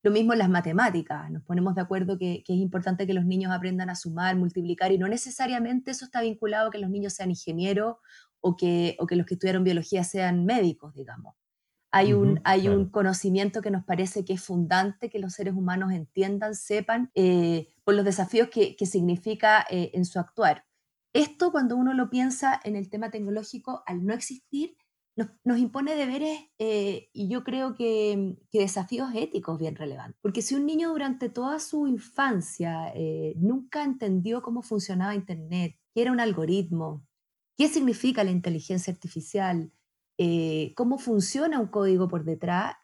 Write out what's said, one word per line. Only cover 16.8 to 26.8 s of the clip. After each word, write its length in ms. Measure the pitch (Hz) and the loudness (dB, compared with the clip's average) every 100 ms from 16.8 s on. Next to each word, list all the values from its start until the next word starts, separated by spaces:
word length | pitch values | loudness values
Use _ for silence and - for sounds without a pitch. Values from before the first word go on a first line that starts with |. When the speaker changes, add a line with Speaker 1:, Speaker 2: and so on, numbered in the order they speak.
| - 226 247 | 0 -2 0
Speaker 1:
eh, 540 | - 185 180 170 165 156 _ | 4 6 6 4 0 -4 _
por 100 | - | 2
los 100 | 202 | 4
desafíos 440 | 196 190 185 226 233 | 2 0 2 2 2
que, 280 | 226 202 - | 2 2 2
que 80 | |
significa, 800 | 185 196 175 175 220 220 214 214 - | 0 2 2 0 -2 2 6 6 4
eh, 220 | 180 175 | -2 -2
en 100 | 180 | 0
su 140 | 180 185 | -2 -2
actuar. 480 | 170 - 185 147 _ _ _ _ _ | -6 2 2 2 _ _ _ _ _
Esto, 360 | 254 294 - 359 | 2 2 2 0
cuando 260 | 311 247 247 | 2 0 2
uno 180 | 254 | 2
lo 160 | 262 254 | 2 0
piensa 500 | 254 254 254 269 269 | 0 0 0 0 0
en 140 | 208 208 | -2 -6
el 140 | 190 | -6
tema 200 | 214 220 | -6 -6
tecnológico, 720 | 220 202 208 214 247 - - - | -6 -4 -4 -6 -12 -10 -10 -6
al 180 | 180 | -4
no 80 | 185 | -2
existir, 640 | 240 - 254 _ 285 339 _ _ _ _ - | -2 -6 -12 _ -6 -6 _ _ _ _ -8
nos, 120 | 214 _ | -8 _
nos 160 | 247 240 | 0 2
impone 340 | 254 277 285 | 0 0 -2
deberes, 460 | 311 262 262 311 302 - _ | -2 -2 -2 -4 -6 -10 _
eh, 500 | 220 214 | -2 0